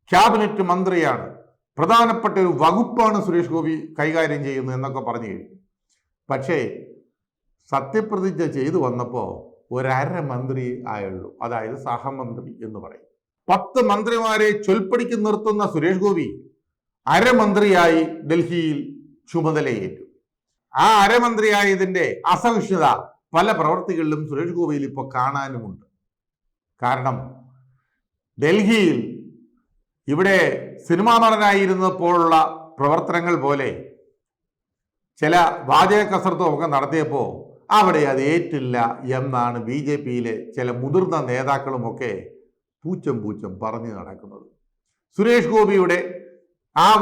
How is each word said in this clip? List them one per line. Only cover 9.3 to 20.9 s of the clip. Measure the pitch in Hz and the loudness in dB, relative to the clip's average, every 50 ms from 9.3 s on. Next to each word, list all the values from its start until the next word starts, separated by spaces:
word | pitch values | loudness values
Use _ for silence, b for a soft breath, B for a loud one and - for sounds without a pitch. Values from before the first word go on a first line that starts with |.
| - - - - _ _ _ - | -10 -12 -16 -20 _ _ _ -10
ഒരര | 120 127 131 131 131 131 143 160 180 175 | -8 -6 -2 -2 -2 -2 -2 -2 -4 -6
മന്ത്രി | 151 139 127 123 131 131 135 131 127 123 123 120 120 110 | -6 -6 -6 -6 -6 -6 -6 -6 -6 -6 -8 -10 -10 -10
ആയുള്ളൂ, | 107 104 98 95 92 90 - - - - | -10 -8 -8 -8 -10 -10 -14 -14 -14 -12
അതായത് | 113 120 120 113 110 110 131 | -10 -8 -6 -6 -6 -8 -10
സഹമന്ത്രി | 135 - 131 120 117 - 135 135 131 127 113 113 104 - - - - 113 | -10 -8 -8 -8 -6 -6 -10 -10 -8 -10 -10 -10 -12 -14 -16 -16 -14 -14
എന്ന് | 110 107 101 | -14 -14 -14
പറയും. | 80 - - - _ _ _ _ _ _ _ _ _ - | -16 -18 -20 -20 _ _ _ _ _ _ _ _ _ -2
പത്ത് | 185 196 - - - 254 240 | -2 -2 -2 -2 0 0 2
മന്ത്രിമാരെ | 208 202 208 214 226 233 226 226 220 214 214 214 214 208 208 208 | 2 2 0 0 -2 -2 -2 0 0 0 2 2 2 0 0 0
ചൊൽപ്പടിക്ക് | 190 190 220 190 190 247 240 240 - 233 214 208 | 0 0 0 0 -2 -2 -2 -2 -2 -2 -2 0
നിർത്തുന്ന | 214 208 208 214 220 214 208 202 - | 0 -2 0 0 -2 -2 0 -2 -2
സുരേഷ് | - 160 147 175 190 185 | -2 0 0 0 0 2
ഗോപി | 196 202 190 165 139 101 - - - - _ _ _ _ _ _ _ _ _ _ - 135 | 0 0 0 0 -2 -6 -8 -12 -18 -20 _ _ _ _ _ _ _ _ _ _ -4 2
അരമന്ത്രിയായി | 151 185 226 254 247 226 214 202 190 208 208 202 190 175 175 165 165 160 160 | 2 4 4 6 4 4 4 4 4 4 4 6 6 6 6 6 4 4 2
ഡൽഹിയിൽ | 160 - - - 143 165 170 160 - 175 170 160 156 147 139 - - - - - - _ _ _ _ - | 0 -4 -10 -4 0 2 2 2 0 0 -2 -2 -2 -2 -4 -6 -8 -12 -18 -20 -20 _ _ _ _ -4
ചുമതലയേറ്റു. | 170 156 160 156 151 147 139 120 107 92 - - - - - _ _ _ _ _ _ _ _ _ _ _ _ - | 0 0 0 0 0 0 0 -2 -4 -6 -8 -10 -12 -20 -20 _ _ _ _ _ _ _ _ _ _ _ _ 0
ആ | 131 160 208 | 2 4 6